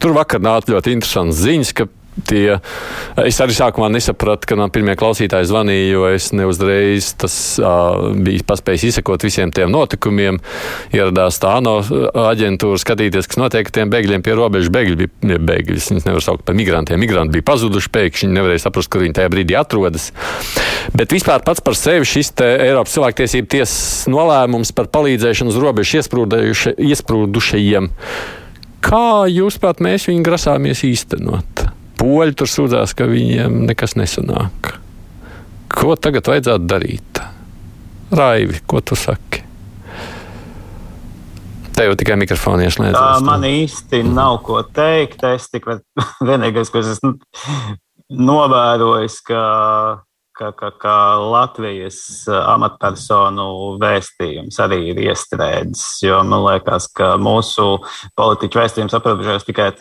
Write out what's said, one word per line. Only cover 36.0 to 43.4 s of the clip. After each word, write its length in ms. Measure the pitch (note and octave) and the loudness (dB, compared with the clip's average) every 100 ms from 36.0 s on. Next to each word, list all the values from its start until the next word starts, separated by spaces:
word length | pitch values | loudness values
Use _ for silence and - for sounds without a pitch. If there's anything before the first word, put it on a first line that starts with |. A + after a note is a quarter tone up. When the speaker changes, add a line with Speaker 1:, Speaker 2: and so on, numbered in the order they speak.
| D#3 C3+ - | 0 0 2
Speaker 1:
vajadzētu 380 | C#3+ B2 G#2+ E2+ | 2 2 0 2
darīt? 480 | G2 - - - - - - - - - - - - - | 0 -2 -6 -8 -12 -12 -14 -20 -18 -18 -18 -20 -20 -2
Raivi, 460 | E3 C3 A2+ G2 E2 - | 2 4 4 0 -4 -2
ko 80 | B2+ | -2
tu 160 | - | 0
saki? 460 | - - - - - - - - - - - - - - - - - - - - - - - - - - - - | -2 -2 -4 -6 -10 -10 -18 -20 -18 -18 -16 -14 -16 -16 -16 -16 -18 -16 -16 -16 -16 -18 -18 -18 -18 -16 -16 -6
Tev 220 | - A2 G2 | 0 2 2
tikai 160 | G#2+ G2+ | 0 0
mikrofonu 460 | G2 F2 G2+ F#2 F2+ | 0 0 0 2 2
ieslēdzas, 340 | - G2+ B2+ | 0 2 4
Speaker 2:
Ā, 160 | C3+ C3 | 4 4
Speaker 1:
tā. 80 | C#3 | 4
Speaker 2:
man 160 | D3 | 2